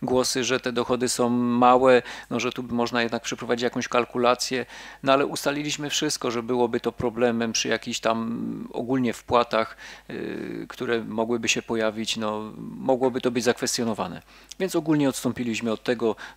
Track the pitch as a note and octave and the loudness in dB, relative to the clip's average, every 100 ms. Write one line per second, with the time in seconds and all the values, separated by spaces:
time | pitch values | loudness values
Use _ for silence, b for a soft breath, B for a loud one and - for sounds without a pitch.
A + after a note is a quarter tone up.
0 | B2 B2+ A#2+ C3+ A#2 B2+ B2+ A#2+ A#2 B2 | 0 2 2 0 0 0 0 -2 0 0
1 | B2 - A#2+ B2 A#2+ A#2+ B2 B2+ C3 B2 | 0 2 2 2 2 6 8 8 8 6
2 | - B B A#2+ A#2+ B2 B2 A#2+ A#2 A#2+ | 4 B B -4 -4 -6 -4 -2 0 0
3 | A#2 A#2+ - C3 A#2+ A#2+ A#2+ B2+ A#2 B2 | 0 -2 -6 -6 -2 -2 -2 -2 0 0
4 | A#2 B2 A#2+ B2 - C3 A#2+ B B B | 0 2 2 2 0 -4 -6 B B B
5 | C3+ C3+ C#3+ D#3+ D3+ C#3+ D3 C#3+ D3 - | 2 2 2 -2 -2 -2 -4 -4 -4 -2
6 | D3+ - B2+ A#2 A#2 B2 A#2+ A#2+ - - | -2 -2 -2 -2 0 2 2 0 -2 -2
7 | B2 A2+ B2 A#2 A#2 A2 B2 A2+ - A2+ | -2 2 2 2 0 -2 0 -2 -2 -2
8 | A#2 A2+ A2+ A#2 A2+ A2 - - A#2+ C3 | 0 0 -2 -6 -6 -8 -8 -6 -2 0
9 | A#2+ G#2+ - B2 A#2+ A2+ A2+ - B B | 0 -2 2 2 4 0 -2 -6 B B
10 | - - - - - A2+ A2 - B2+ A#2 | -12 -10 -8 -8 -8 -8 -10 -8 -2 -2
11 | A2 G#2+ A2+ A#2+ A2+ B2+ - A#2 A2 G#2+ | -2 -4 -2 0 0 -2 -2 0 0 -2
12 | A2 A2+ G#2+ G#2+ G#2+ A2 A2 A2+ B2+ B2+ | -4 -4 -2 -4 -6 -10 -12 -4 0 2
13 | C3 B2 B2+ A#2+ A2+ - B2 - A2+ G#2+ | 2 2 0 2 2 2 0 -2 -2 -2
14 | F#2 F2 - B B - F#3+ E3+ D#3 D3+ | -4 -8 -16 B B -6 -2 0 2 4
15 | C#3 - B2+ A#2 A#2+ G#2+ A#2 G#2+ - A#2 | 2 2 -2 -2 -4 -2 -2 -2 -2 0
16 | A#2 G2+ B | 0 0 B